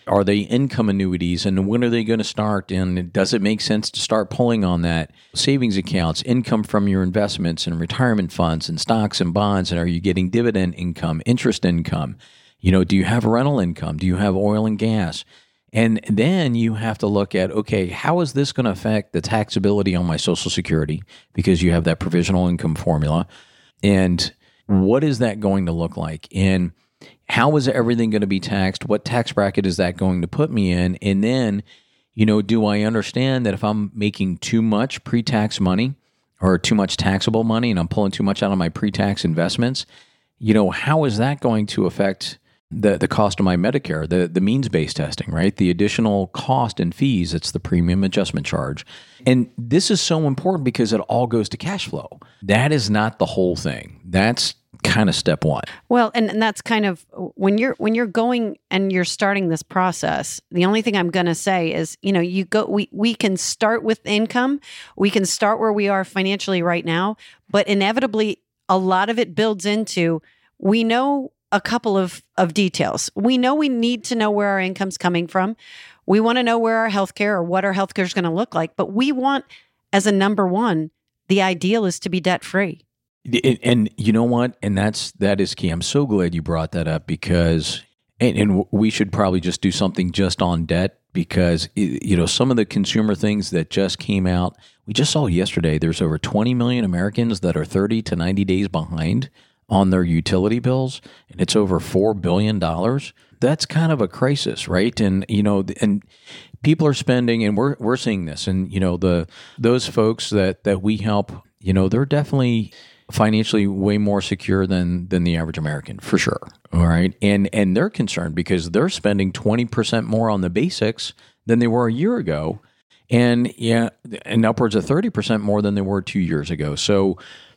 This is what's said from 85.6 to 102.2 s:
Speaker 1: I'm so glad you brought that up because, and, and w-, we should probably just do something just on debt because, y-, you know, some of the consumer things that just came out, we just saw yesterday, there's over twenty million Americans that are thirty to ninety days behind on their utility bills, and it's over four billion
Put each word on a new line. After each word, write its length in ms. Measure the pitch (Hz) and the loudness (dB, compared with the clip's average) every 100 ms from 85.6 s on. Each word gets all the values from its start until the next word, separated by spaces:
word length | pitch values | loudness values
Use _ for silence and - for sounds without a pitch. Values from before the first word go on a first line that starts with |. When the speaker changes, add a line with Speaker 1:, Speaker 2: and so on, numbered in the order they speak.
| 87 | -4
Speaker 1:
I'm 120 | 82 | -2
so 240 | 87 143 143 | -2 -2 0
glad 300 | 104 87 85 | 2 0 -2
you 60 | |
brought 320 | 78 82 80 | -2 -2 -2
that 160 | 87 80 | -4 -2
up 180 | 78 - | -4 -4
because, 760 | 82 - 87 85 82 76 - - _ _ _ | -8 0 2 4 2 0 -8 -12 _ _ _
and, 180 | 123 80 | 0 4
and 120 | 104 | 4
w-, 180 | 95 - | 2 2
we 180 | - 110 | 2 2
should 240 | - 101 | 2 -2
probably 260 | 104 98 92 | 2 2 2
just 220 | 87 87 | 0 0
do 100 | 98 | 0
something 400 | 90 98 - 90 | 2 0 0 -2
just 300 | 85 95 - | 0 0 2
on 240 | 87 85 80 | 0 0 0
debt 340 | 82 95 - _ | 0 0 -4 _
because, 560 | 92 82 - 87 85 85 - | -6 -2 2 2 2 -2 -2
y-, 220 | 95 62 | -2 -2
you 160 | - 90 | 0 0
know, 80 | 82 | 2
some 260 | - 127 | 2 2
of 60 | 123 | 2
the 80 | 104 | 0
consumer 500 | - 98 110 107 95 | -2 0 0 0 0
things 360 | 107 104 95 | 0 -2 -2
that 180 | 90 80 | -4 -2
just 280 | - 98 - | -2 -2 -4
came 300 | - 101 92 | -4 -2 0
out, 300 | 90 90 - _ _ - | 0 -2 -4 _ _ -8
we 60 | |
just 180 | 107 151 | -2 0
saw 180 | 160 135 | 0 0
yesterday, 500 | 87 - - 82 78 | 0 0 0 0 0
there's 240 | 80 80 | 0 0
over 160 | 82 78 | -2 -2
twenty 360 | - 104 117 | -2 0 0
million 300 | 127 120 123 | 0 0 0
Americans 560 | 104 87 98 101 117 101 | 0 -2 -2 -2 -2 0
that 160 | 92 78 | -2 -2
are 80 | |
thirty 380 | 78 95 101 113 | -2 -2 0 -2
to 160 | 110 85 | -2 -2
ninety 260 | 85 95 | 0 0
days 240 | 95 92 98 | 0 0 0
behind 600 | 85 78 82 80 110 135 _ _ _ _ | -2 -4 -4 -2 -2 -4 _ _ _ _
on 200 | 98 95 | 2 4
their 140 | 92 | 4
utility 560 | 87 82 80 95 98 117 | 2 0 0 0 0 0
bills, 400 | 120 131 131 - - - _ | 0 -2 -2 -8 -18 -20 _
and 100 | 90 | -6
it's 160 | 92 110 | 0 2
over 240 | 101 87 | 2 0
four 340 | - 92 104 | 0 0 2
billion 460 | 101 | 0